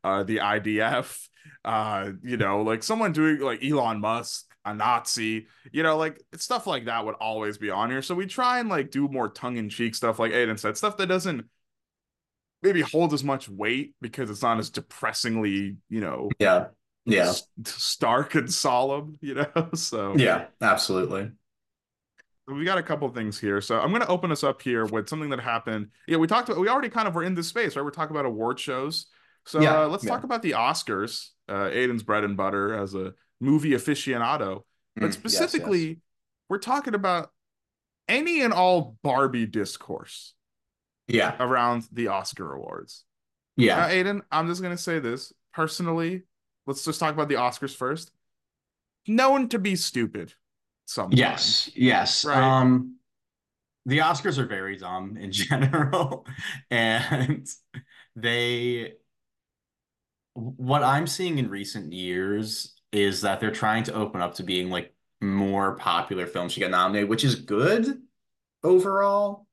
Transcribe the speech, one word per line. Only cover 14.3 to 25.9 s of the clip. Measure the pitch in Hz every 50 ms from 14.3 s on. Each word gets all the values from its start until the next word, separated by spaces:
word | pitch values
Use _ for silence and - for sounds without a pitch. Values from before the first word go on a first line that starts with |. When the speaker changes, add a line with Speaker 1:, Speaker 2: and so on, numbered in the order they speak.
Speaker 1:
it's | 104 101
not | 131 120 113
as | 117 107 -
depressingly, | - - - _ - - - 110 110 - - 120 113 113 110 101 98 98 101 98 101 - _ _
you | 110 113
know, | 104 82 67 62 65 101 - _
Speaker 2:
Yeah. | 104 95 92 90 - - - _ _ _ _ _ _
Yeah. | 120 107 95 87 90
Speaker 1:
s-, | 92 - - _ _ - 113
stark | - - - - - - - - 113 117 127 143 - -
and | 156 131 127 -
solemn, | - - 143 123 123 131 135 139 143 147 156 151 -
you | - 139 135
know? | 151 143 143 - 170 165 170
<laughs> | -
So | 165 - - - 110 101 98 98
Speaker 2:
Yeah, | 151 127 98 85 82 - - _ _
absolutely. | - 107 95 - - - 95 92 90 85 95 95 101 110 - _ _ _ _ _ _ _ _ _ _ _ _ _ _ _ _ _ _ _ _ _ _
Speaker 1:
we | - 139 143 160
got | 180 196
a | 180 165
couple | - 160 143 143 131
things | 120 123 110 107 104 -
here. | - 104 98 101
So | 101 - 117 113
I'm | - - 190
gonna | 240 240
open | 175 185 175 175 175 151
us | - -
up | 139 131 -
here | - 131 120 113 113
with | 107 107 113 104
something | - 156 156 151 147
that | 135 120
happened. | 117 127 117 113 - 120 110 107 104 104